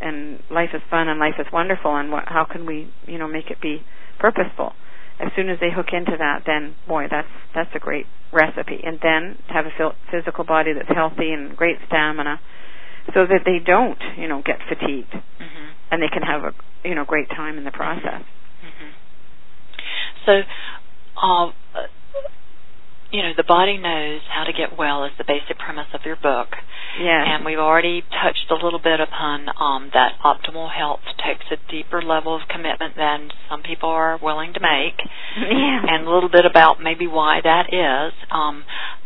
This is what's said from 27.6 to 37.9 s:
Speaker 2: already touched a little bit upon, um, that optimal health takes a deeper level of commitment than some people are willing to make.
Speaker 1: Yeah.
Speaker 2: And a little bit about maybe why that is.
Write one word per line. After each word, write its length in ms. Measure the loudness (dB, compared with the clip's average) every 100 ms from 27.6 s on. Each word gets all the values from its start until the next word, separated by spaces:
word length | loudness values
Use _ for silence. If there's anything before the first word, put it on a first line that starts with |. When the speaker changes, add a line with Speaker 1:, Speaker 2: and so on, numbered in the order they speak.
Speaker 2:
already 400 | 6 6 6 0
touched 500 | -2 0 0 0 0
a 40 | 0
little 220 | 0 0
bit 180 | 2 2
upon, 480 | 0 -2 -2 -2 -2 0
um, 360 | 0 0 2
that 260 | 4 4 4
optimal 480 | 2 2 0 -4 -4
health 320 | -2 -2 -2 -4 -2
takes 220 | -2 -2 -2
a 200 | -4 -2
deeper 300 | -4 -2 -2
level 340 | 0 0 0 -2
of 60 | -2
commitment 460 | -4 -2 -2 -2 0
than 320 | 0 0 -2 -4 -2
some 120 | -2
people 240 | -2 -2 0
are 300 | 2 2 0
willing 300 | -2 -2 -2
to 60 | 0
make. 400 | 2 2 2 -2 -4 -4 -6 -4
Speaker 1:
Yeah. 420 | 0 2 4 2 2
Speaker 2:
And 200 | 2 4
a 40 |
little 180 | 4 6
bit 160 | 8 8
about 320 | 8 8 6
maybe 260 | 0 -2 -2
why 320 | 2 2 4
that 280 | 4 4 4
is. 420 | 2 2